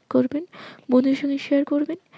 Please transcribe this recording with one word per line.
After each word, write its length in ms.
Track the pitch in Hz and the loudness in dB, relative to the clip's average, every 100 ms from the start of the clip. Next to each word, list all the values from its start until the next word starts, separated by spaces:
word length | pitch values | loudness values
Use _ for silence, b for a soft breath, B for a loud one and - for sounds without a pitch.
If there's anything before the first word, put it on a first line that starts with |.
| - | 0
করবেন, 340 | 254 254 294 359 B B B B | 0 0 -2 -8 B B B B
বন্ধুদের 260 | 254 269 269 | 2 2 0
সঙ্গে 220 | 285 277 | -2 -4
শেয়ার 260 | - 285 | 0 0
করবেন 320 | 285 294 294 339 _ | 2 0 -2 -8 _